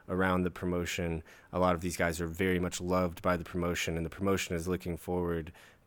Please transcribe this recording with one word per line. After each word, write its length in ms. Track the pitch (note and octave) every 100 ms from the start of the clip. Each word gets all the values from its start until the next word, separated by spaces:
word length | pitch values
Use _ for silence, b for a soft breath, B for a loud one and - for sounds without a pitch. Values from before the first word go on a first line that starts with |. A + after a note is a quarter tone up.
| B
around 360 | F#2 F#2+ F#2
the 60 | F2+
promotion. 760 | - F#2 F2+ E2+ - E2+ E2 - B B
A 80 | F2+
lot 160 | F2+ F2
of 60 |
these 160 | F2+ E2
guys 220 | F2 E2
are 40 | E2+
very 320 | E2 F#2 F2+
much 220 | F2+ -
loved 420 | F2+ F2+ F2+ E2+
by 140 | F#2 F2
the 80 |
promotion, 520 | E2 F2+ F2 E2+ - E2
and 80 | E2
the 40 |
promotion 460 | - G2 F#2+ - E2+
is 100 | E2+
looking 300 | F2+ F2+ E2
forward 540 | - F2+ F2 E2+ D#2+ B B B